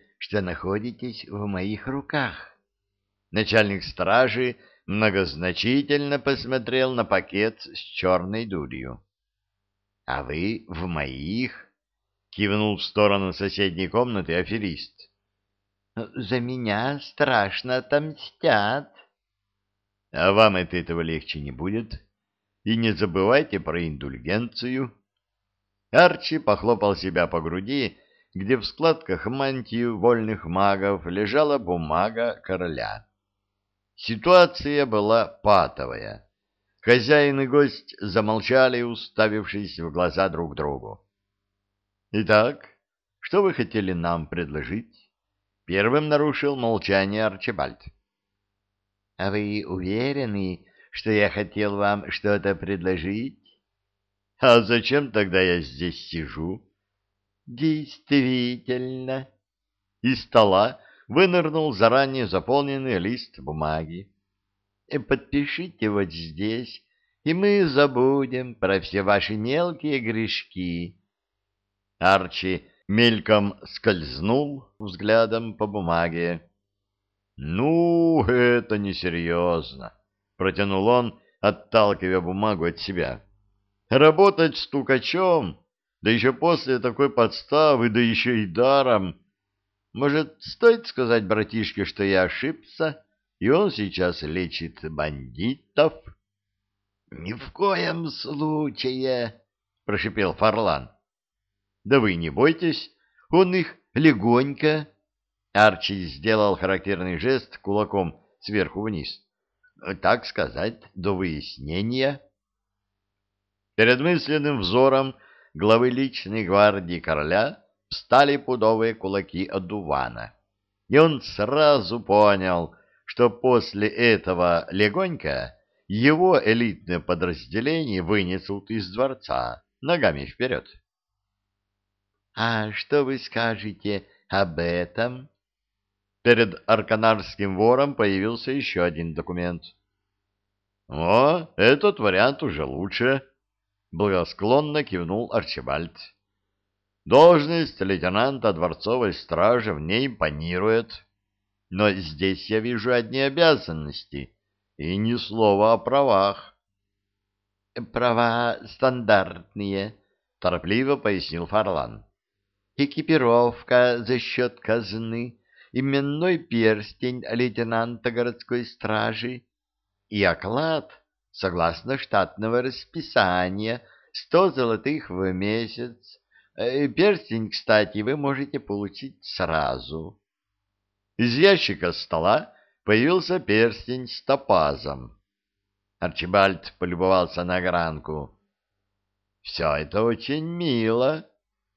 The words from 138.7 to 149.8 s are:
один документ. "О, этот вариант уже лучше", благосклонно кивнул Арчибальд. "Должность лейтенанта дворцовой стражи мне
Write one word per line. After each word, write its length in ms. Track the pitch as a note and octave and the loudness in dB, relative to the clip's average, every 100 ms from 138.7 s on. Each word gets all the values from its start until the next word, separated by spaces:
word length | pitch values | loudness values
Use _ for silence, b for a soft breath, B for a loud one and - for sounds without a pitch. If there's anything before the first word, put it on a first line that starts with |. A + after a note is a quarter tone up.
| F2+ | -2
один 280 | F2 D#2 E2 | -2 -2 -8
документ. 520 | D#2 F2 F2 F2 E2+ - _ _ _ _ _ _ _ _ _ _ _ - | -8 -8 -4 -4 -6 -12 _ _ _ _ _ _ _ _ _ _ _ -12
"О, 600 | C#2 E2+ A2+ C#3 E3+ E3 - | -4 2 4 4 2 -4 2
этот 420 | A2 D3 G#3 G3 | 4 6 2 2
вариант 460 | G#2 F#2 B2 C#3+ | 0 4 2 0
уже 200 | C3+ D2+ | -6 -4
лучше", 600 | C2+ C#2+ G2 - B2 C3+ - _ _ _ _ _ _ | -6 -6 -6 -2 0 0 -4 _ _ _ _ _ _
благосклонно 960 | E2 G#2 F#2 E2 - G#2 C#3 D3+ D3 | -2 0 0 -2 -2 2 2 2 -4
кивнул 480 | C#3+ F2+ E2 G#2 A#2 | -4 -6 -4 -4 -2
Арчибальд. 640 | A2 E2 - B1 D2 E2+ - - _ _ _ _ _ _ _ _ _ | -4 -4 -10 -6 -6 -6 -12 -20 _ _ _ _ _ _ _ _ _
"Должность 760 | - C3 E3+ D#3+ D3 E3+ D3+ - | 4 8 10 8 4 -2 -2 -4
лейтенанта 720 | F#2+ F#2 F2+ G2+ C3 C3+ A2+ | -2 0 0 0 0 0 0
дворцовой 640 | E2 F2 D#2 G#2+ B2+ G#2 | 0 -2 -2 -2 0 0
стражи 600 | - - E2 G#2 B2 G#2+ | -4 -6 0 2 2 0
мне 320 | D2+ | -4